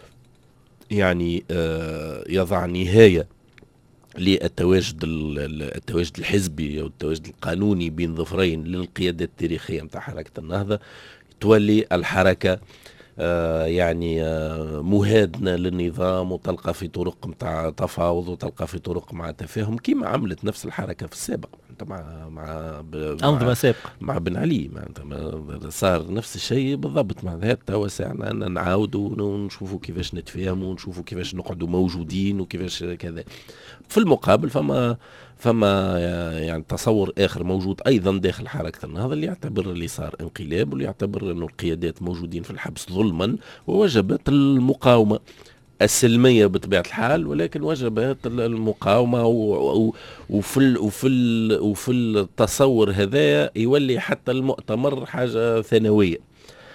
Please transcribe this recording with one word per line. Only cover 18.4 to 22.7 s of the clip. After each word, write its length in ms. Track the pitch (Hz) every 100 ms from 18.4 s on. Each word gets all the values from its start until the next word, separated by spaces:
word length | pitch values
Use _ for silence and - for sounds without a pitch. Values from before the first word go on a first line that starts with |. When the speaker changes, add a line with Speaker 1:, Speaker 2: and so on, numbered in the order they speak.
| 85 - 82
Speaker 1:
في 120 | 90
طرق 340 | - 87 -
مع 180 | 87 82
تفاهم 460 | 78 - - 107 117
كما 300 | - 285 233
عملت 380 | - 107 87 104
نفس 200 | - 92
الحركة 420 | - 82 85 -
في 60 |
السابق 360 | - - - - - _ 117
مع، 460 | 101 95 78 80 80
مع 520 | 80 78 80 80